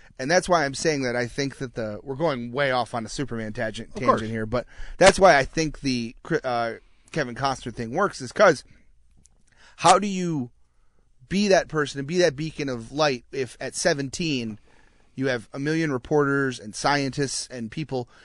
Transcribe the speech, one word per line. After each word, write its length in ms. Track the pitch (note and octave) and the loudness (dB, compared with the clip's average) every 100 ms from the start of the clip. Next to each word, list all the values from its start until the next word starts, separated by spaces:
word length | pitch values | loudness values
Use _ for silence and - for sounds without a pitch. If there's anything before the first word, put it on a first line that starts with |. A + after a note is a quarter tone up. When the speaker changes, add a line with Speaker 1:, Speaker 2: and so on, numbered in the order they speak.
| - - | -20 -8
Speaker 1:
And 140 | C3 | 0
that's 160 | F3+ F#3 | 2 4
why 160 | E3+ | 2
I'm 100 | C#3 | 2
saying 280 | C3 E3 D3 | 0 -2 0
that 120 | B2+ A#2+ | 0 -2
I 100 | A#2+ | -4
think 300 | - C#3 - | -4 -6 -6
that 180 | C3 B2 | -10 -6
the, 240 | G#2+ G#2 | -8 -8
we're 140 | - C3 | -10 -4
going 380 | E3 C3 A#2+ | -2 -2 -4
way 180 | B2 C#3 | -2 0
off 220 | B2+ A#2 | 0 0
on 120 | A#2+ A2 | -4 -6
a 40 | |
Superman 420 | - C3+ A#2 G#2+ | -6 -6 -6 -6
tangent, 380 | A2+ A2 G#2 G#2+ | -4 -6 -6 -10
Speaker 2:
Of 60 | - | -2
course. 260 | B2 - | 2 2
Speaker 1:
tangent 100 | A2 | 0
here, 140 | A2 G#2+ | -4 -4
but 200 | A#2+ - - - - | -4 -4 -8 -10 4
that's 220 | F#3 G3 | 6 8
why 160 | F#3 C#3+ | 8 8
I 60 | |
think 380 | F3 - D#3 - | 4 -2 -4 -4
the 340 | C#3 B2 A#2 - | -4 -2 -4 -10
Cri-, 160 | - D#3+ | -4 -4
uh, 320 | B2+ A#2+ A#2 G#2+ - _ _ | -2 -2 -2 -6 -14 _ _
Kevin 240 | D#3+ B2+ A#2 | -6 -6 -4
Costner 380 | C3+ C3 B2+ | -4 -4 -6
thing 180 | A2+ A2+ | -10 -6
works 300 | D3 G3+ - | -2 -2 -4
is 100 | B2 | -6
'cause 320 | - G3+ C#3+ - - - - _ - - _ _ _ - - | 6 6 6 0 -20 -20 -20 _ -20 -20 _ _ _ -20 2
how 220 | E3+ F#3+ | 6 6
do 80 | G#3 | 4
you 440 | F#3 F3 D#3 B2 - _ _ _ _ _ _ - | -2 -2 -2 -4 -10 _ _ _ _ _ _ -4
be 220 | F#3+ G#3 | 0 4
that 180 | F3 C#3+ | 4 4
person 320 | D#3 C#3+ C#3 | -2 -2 -4
and 80 | C3+ | -2
be 120 | F3+ | 2
that 160 | F3 C3+ | 2 0
beacon 340 | D#3 - C#3 | -6 -6 -6
of 220 | A#2+ A2+ | -6 -6
light 320 | C3+ D3+ B2 - | 0 0 0 -6
if 260 | - A#2+ - | -6 -6 -6
at 160 | C3+ - | -10 -2
seventeen 840 | F3 D3+ C#3 - E3 C3+ A2+ G#2 - - _ _ _ - | 0 0 -2 -4 -2 -2 -4 -8 -16 -20 _ _ _ -6
you 120 | C3+ | -2
have 200 | B2 - | -2 -6
a 60 | C3+ | -6
million 320 | C#3+ D#3+ D#3+ | -2 0 0
reporters 680 | B2+ - D3+ C#3 C#3 C3+ B2 | -2 0 2 4 2 0 -4
and 160 | G#2+ - | -10 -4
scientists 720 | C#3+ C#3+ C3+ D3 C3+ - - | 0 2 0 -2 -4 -4 -8
and 220 | B2+ A2 | -10 -10
people 380 | - D3+ C3 A#2+ - | -8 -6 -6 -6 -12